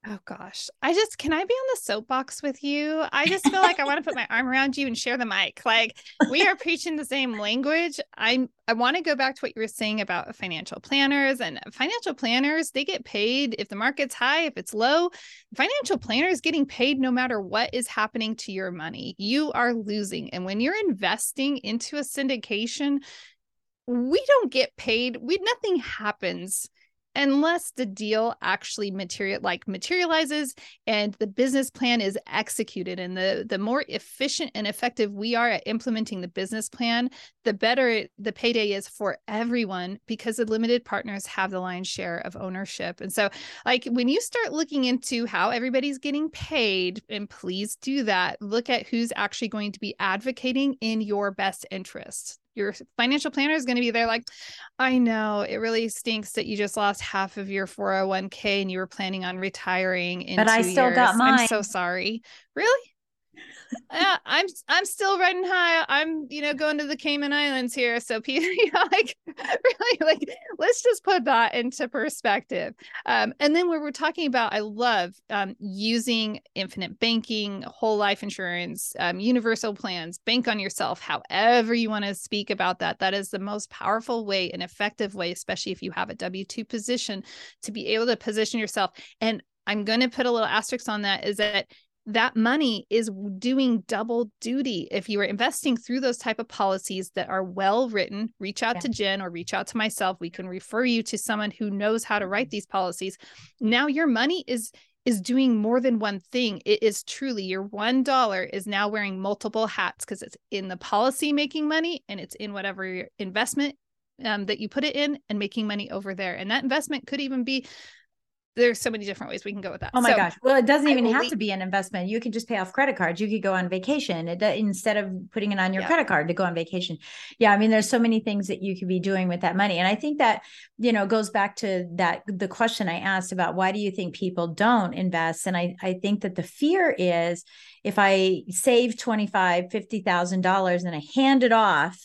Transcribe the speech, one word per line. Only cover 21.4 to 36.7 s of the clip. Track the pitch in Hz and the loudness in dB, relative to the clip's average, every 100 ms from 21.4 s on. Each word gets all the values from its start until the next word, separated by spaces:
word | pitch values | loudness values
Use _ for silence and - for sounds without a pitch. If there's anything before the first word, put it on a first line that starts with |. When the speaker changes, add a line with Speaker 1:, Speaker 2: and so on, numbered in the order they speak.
| 269 277 | -2 -2
Speaker 1:
into | 208 226 - 294 | -4 -6 -4 -6
a | |
syndication, | 277 - 269 254 - 208 226 - 285 285 - - - _ _ _ _ _ - | -6 -4 -2 -2 -4 -4 -4 -2 0 0 -4 -20 -20 _ _ _ _ _ -4
we | 240 247 339 523 | -2 2 2 6
don't | 554 381 | 4 4
get | 262 254 - | 0 0 -2
paid. | - 226 247 240 | 0 0 0 -4
We, | 240 381 | -2 0
nothing | 392 480 427 349 | 0 -2 0 0
happens | - - 214 - 185 175 180 - - _ _ _ _ - | -2 -4 -4 -4 -6 -6 -6 -8 -8 _ _ _ _ 0
unless | 277 277 311 339 - - | 2 4 4 0 -4 -6
the | 226 | -6
deal | 190 214 214 233 - | -4 0 0 0 -2
actually | - 202 - - 202 | -2 -2 -4 -6 -6
material-, | 190 185 - 196 202 | -6 -8 -4 -4 -2
like, | 196 175 - | -2 -4 -4
materializes | 190 - 359 349 320 294 302 277 - - - - | -6 -2 0 2 2 2 -2 -4 -8 -20 -10 -2
and | 214 208 | 0 -2
the | 202 214 | -2 -4
business | 196 262 269 262 | 0 2 2 0
plan | - 247 240 | -2 2 2
is | 196 202 - | 2 -2 -4
executed. | - 214 - 220 190 185 180 | -4 -2 -4 -4 -4 -6 -6
And | 180 185 | -6 -2
the, | 190 190 226 | 0 0 -2
the | 196 | -2
more | 208 269 - | 0 -2 -2
efficient | - - - 262 - 311 | -8 -10 -4 -4 -2 -4
and | 220 208 | -4 -6
effective | - 240 240 208 | -2 -4 0 -2
we | 202 220 | -2 -2
are | 233 240 | 0 2
at | 202 - | 0 -2
implementing | 226 254 226 226 190 | -4 -2 -2 -2 -6
the | 180 | -6
business | - 190 220 | -6 -4 -6
plan, | - | -8